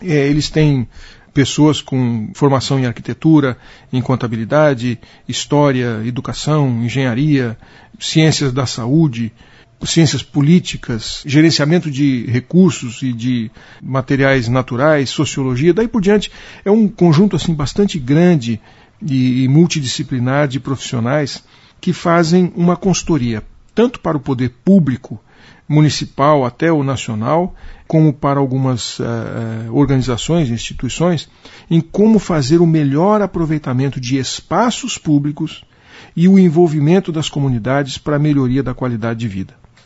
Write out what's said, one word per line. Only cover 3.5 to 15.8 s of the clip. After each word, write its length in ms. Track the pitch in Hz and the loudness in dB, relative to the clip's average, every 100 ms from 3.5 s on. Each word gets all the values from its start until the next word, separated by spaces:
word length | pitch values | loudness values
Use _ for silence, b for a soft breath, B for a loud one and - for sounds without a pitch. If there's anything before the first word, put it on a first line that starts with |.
| 113 B B B | -4 B B B
em 100 | 127 | -4
contabilidade, 1000 | 127 127 117 113 110 147 151 123 123 117 b b - | -2 -2 -2 -6 -2 2 2 0 -4 -6 b b -12
história, 760 | - - 147 143 127 120 110 | -10 -2 2 2 0 -2 -4
educação, 800 | 117 123 131 - 147 151 135 117 | -6 -8 -8 -6 -2 0 0 0
engenharia, 760 | 117 127 131 117 151 139 117 110 b b b - | -2 -2 -2 0 0 0 -2 -8 b b b -14
ciências 540 | - 160 156 - 139 | -2 2 2 2 -2
da 140 | 127 123 | -2 -4
saúde, 680 | - 117 156 156 113 113 b b b b _ | -6 -2 2 2 -2 -8 b b b b _
ciências 380 | - 165 151 135 | -2 2 2 0
políticas, 1000 | - 147 143 175 - 135 - 113 - - 147 | -4 0 4 4 2 -8 -8 -8 -8 -12 0
gerenciamento 640 | 143 160 - 147 175 156 | 2 4 2 0 0 -2
de 340 | 131 143 127 113 | -2 0 0 -2
recursos 760 | 120 - 175 185 - 127 113 | -4 0 4 4 2 -8 -8
e 100 | 131 | -8
de 380 | 117 123 123 110 B B B | -4 -4 -4 -6 B B B
materiais 640 | - 131 127 135 135 135 117 | -8 -6 -2 0 2 2 0
naturais, 640 | 127 123 120 151 147 127 | -2 -2 0 2 2 0
sociologia, 640 | - 143 143 131 123 170 | -2 -4 -2 -4 2 2
daí 140 | 175 | 2